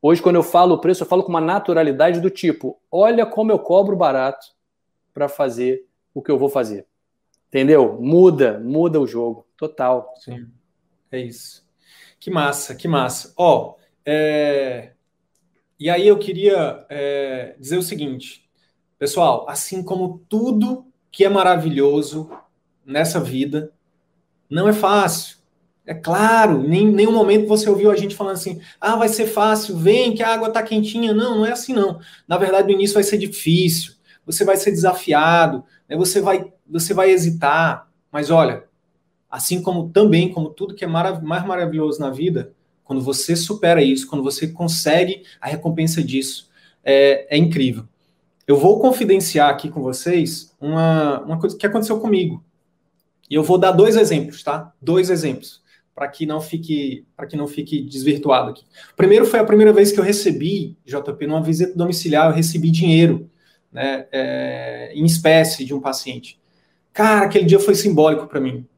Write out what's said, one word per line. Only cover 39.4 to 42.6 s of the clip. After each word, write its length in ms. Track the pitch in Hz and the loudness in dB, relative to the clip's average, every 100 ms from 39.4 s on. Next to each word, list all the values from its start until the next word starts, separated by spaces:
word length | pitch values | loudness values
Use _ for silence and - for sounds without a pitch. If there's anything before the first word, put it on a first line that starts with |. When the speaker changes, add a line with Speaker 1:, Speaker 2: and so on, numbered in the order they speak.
| - 180 | -6 -4
Speaker 2:
como 280 | 180 175 170 | -4 -6 -2
também, 400 | 190 208 165 180 | 2 4 4 2
como 200 | 170 156 | -4 -8
tudo 240 | - 196 | -8 -12
que 100 | - | -10
é 40 | 180 | -6
marav-, 340 | 165 180 170 | -4 -4 -6
mais 240 | 156 175 185 | -6 -6 -6
maravilhoso 540 | 180 170 156 151 147 | -4 -4 -4 -4 -4
na 100 | 143 | -6
vida, 420 | 131 175 151 117 _ | -4 -4 -4 -8 _